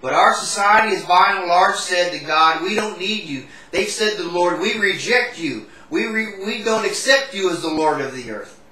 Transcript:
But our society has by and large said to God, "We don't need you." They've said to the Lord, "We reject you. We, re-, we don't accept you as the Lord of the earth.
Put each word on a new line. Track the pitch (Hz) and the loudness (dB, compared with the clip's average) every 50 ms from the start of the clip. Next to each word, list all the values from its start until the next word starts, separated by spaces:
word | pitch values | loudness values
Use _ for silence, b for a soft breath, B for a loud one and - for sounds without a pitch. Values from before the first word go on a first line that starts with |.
But | - 131 139 | -4 0 2
our | 160 185 - - | 4 4 4 4
society | - - - - 208 202 202 208 220 226 214 190 | 2 -4 -6 -4 0 2 4 6 4 4 2 -2
has | 170 - | -4 0
by | - 180 180 190 202 196 190 | 4 4 6 6 4 2 -2
and | 180 175 | 0 2
large | 170 180 185 190 - | 4 4 4 4 2
said | - - - 190 175 180 175 | -2 -4 -2 0 0 0 0
to | 151 151 143 | -2 -6 -6
God, | 151 156 156 170 196 202 - | -2 2 4 4 4 4 2
"We | 165 190 214 | -2 -2 -2
don't | 208 214 214 190 175 | -2 -4 -4 -6 -6
need | 180 196 214 214 180 | -6 -4 -4 -6 -6
you." | 160 143 131 - B B B B B | -8 -10 -10 -10 B B B B B
They've | - 180 196 208 | -4 -4 -4 -2
said | - - 220 208 - - | -2 -2 -2 -2 -2 -2
to | 170 | -6
the | 175 | -4
Lord, | 175 180 175 175 165 151 | -2 0 0 0 0 0
"We | 175 214 208 220 | -2 -2 -2 0
reject | 202 196 190 - 139 190 233 247 247 247 - 165 | 0 0 0 -2 -2 0 0 0 0 -2 -6 -8
you. | 165 147 127 107 - B B B B B | -6 -6 -6 -6 -10 B B B B B
We, | 151 180 220 226 | -4 -4 -2 -2
re-, | 214 220 220 214 202 190 196 | -2 -4 -4 -4 -8 -8 -8
we | 214 240 233 208 | -6 -6 -4 -2
don't | 226 220 220 208 | 0 0 0 0
accept | - - - - 262 269 277 269 - - | -2 -4 -4 2 2 2 2 2 -2 -6
you | 202 190 185 | -2 -2 -2
as | 170 156 | -2 -2
the | 156 160 156 | -4 -4 -2
Lord | 156 156 156 147 143 | 0 2 2 2 0
of | 135 123 127 | -4 -6 -8
the | 127 120 113 | -10 -10 -10
earth. | 110 104 - - - - - - | -10 -12 -12 -14 -18 -20 -20 -20